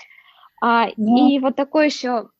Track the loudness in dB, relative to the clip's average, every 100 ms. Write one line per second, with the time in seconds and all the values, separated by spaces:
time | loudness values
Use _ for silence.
0 | -20 _ _ _ _ _ 0 0 0 -2
1 | 0 4 4 2 0 -2 -2 0 0 -2
2 | -6 -6 -8